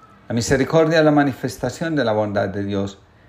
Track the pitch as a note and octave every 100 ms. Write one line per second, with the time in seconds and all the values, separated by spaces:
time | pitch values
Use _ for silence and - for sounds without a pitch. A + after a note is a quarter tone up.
0 | - - - A#2 A#2 C3+ C3 D#3+ D#3 E3
1 | D3+ D3 C#3+ A#2+ B2+ - B2+ - E3 D3+
2 | A#2 G#2+ G#2+ G2+ G#2 G2 G2+ G2+ G2 -
3 | _ _